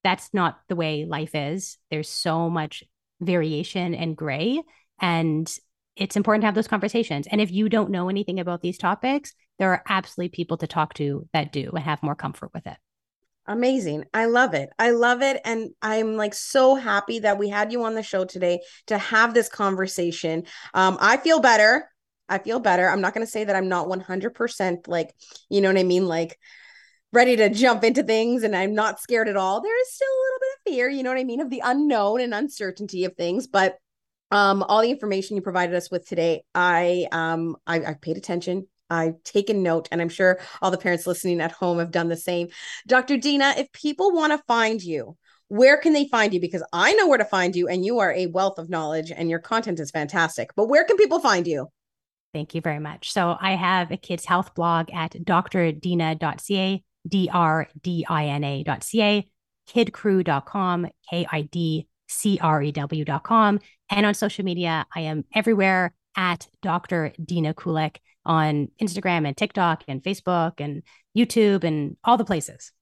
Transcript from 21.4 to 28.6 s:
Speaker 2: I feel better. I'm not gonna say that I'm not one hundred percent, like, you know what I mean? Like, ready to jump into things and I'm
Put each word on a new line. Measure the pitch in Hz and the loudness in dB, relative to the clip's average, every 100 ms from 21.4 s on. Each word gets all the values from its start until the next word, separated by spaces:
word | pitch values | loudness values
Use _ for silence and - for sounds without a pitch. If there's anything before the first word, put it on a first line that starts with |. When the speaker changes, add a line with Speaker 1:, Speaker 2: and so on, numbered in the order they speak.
| 247 220 214 262 - _ _ _ - | 6 8 6 4 -2 _ _ _ -6
Speaker 2:
I | 190 | -6
feel | 208 233 | -4 0
better. | 214 180 185 | 2 4 4
I'm | 190 | 2
not | 190 | 0
gonna | 220 226 | -2 -6
say | - | -4
that | 208 190 | -2 0
I'm | 185 | 0
not | 180 165 | -2 -2
one | 185 | -6
hundred | 185 185 208 | -4 -6 -6
percent, | - 233 - 185 175 - | -4 -6 -2 -2 -2 -4
like, | 170 165 _ - - _ | -4 -4 _ -20 -20 _
you | 202 | 2
know | 196 | 4
what | 190 | 4
I | |
mean? | 185 180 185 | 4 2 0
Like, | 165 165 - - - - - _ _ _ | -2 -4 -8 -20 -20 -20 -20 _ _ _
ready | 240 254 233 | 4 6 6
to | 208 | 4
jump | 214 254 220 | 4 4 4
into | 226 254 | 2 2
things | 254 220 226 247 | 2 0 2 0
and | 220 | 0
I'm | 190 | 0